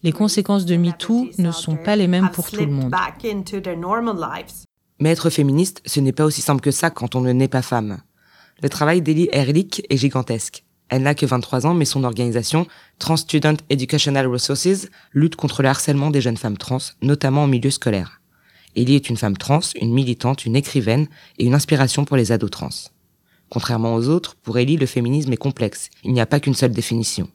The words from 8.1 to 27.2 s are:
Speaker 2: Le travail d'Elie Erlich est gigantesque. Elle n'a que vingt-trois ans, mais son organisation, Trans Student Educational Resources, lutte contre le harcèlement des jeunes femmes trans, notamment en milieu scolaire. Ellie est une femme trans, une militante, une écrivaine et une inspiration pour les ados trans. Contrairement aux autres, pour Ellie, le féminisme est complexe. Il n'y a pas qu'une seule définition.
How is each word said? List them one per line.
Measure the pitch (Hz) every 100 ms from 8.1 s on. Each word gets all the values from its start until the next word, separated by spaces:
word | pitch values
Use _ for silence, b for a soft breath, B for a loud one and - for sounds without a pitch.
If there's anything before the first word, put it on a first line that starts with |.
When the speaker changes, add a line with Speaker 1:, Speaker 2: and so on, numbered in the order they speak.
| b b b b b
Speaker 2:
Le | 139
travail | - 151 180
d'Elie | 156 156 175
Erlich | 143 131 151 190 - -
est | 135
gigantesque. | 135 131 123 113 - - _ _ _
Elle | 131
n'a | 135 147
que | 131
vingt-trois | 123 - 127 151
ans, |
mais | 175 143
son | 139
organisation, | 127 110 120 117 110 156 175 B B B
Trans | - 160
Student | - 156 151 151 -
Educational | 139 127 151 - 139 127
Resources, | 123 - 123 180 190 196 b b
lutte | 135 160
contre | - 147 -
le | 135
harcèlement | 139 - 139 147
des | 143
jeunes | 123 107
femmes | 117 101
trans, | - 127 - _
notamment | 131 143 135 143
en | 143
milieu | 127 131
scolaire. | - 123 101 85 - _ b b b b -
Ellie | 123
est | 139 -
une | 113
femme | 107 95
trans, | - 147 - -
une | 113
militante, | 123 127 113 123 135
une | 113
écrivaine | 123 139 143 110 120 151 B B B
et | 120
une |
inspiration | 143 - 147 127 -
pour | 143 139
les | 110
ados | 117 104
trans. | - 76 - - _ _ _ _ _ _
Contrairement | 117 - 117 113 113
aux | 120
autres, | 170 165 -
pour | - 117
Ellie, | 127 160
le | 135
féminisme | 127 120 143 135
est | 120
complexe. | 135 - 107 - - _
Il | -
n'y | 127
a | 113
pas | 143
qu'une | 143
seule | 131 127
définition. | 117 - 113 110 -